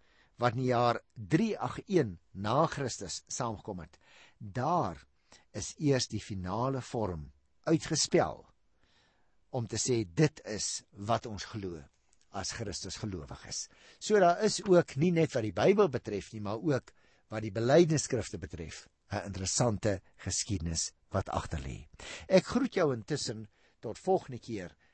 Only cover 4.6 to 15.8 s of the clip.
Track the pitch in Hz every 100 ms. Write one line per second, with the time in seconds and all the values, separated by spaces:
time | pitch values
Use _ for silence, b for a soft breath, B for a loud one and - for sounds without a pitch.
4.6 | 131 175 110 82 - b b b b 104
5.6 | - - 147 131 - 107 - 98 90 104
6.6 | 127 135 120 120 104 82 71 - _ _
7.6 | - 160 - 151 - 175 92 - - _
8.6 | _ _ _ _ _ _ _ _ _ 135
9.6 | 117 110 - 120 95 85 151 - - 104
10.6 | - - - 104 101 117 123 101 - 113
11.6 | 95 82 71 _ _ _ _ 98 92 -
12.6 | 104 87 95 - 110 90 69 - - -
13.6 | - b b b - 208 175 175 214 -
14.6 | - 175 151 131 175 165 160 127 107 98
15.6 | 131 202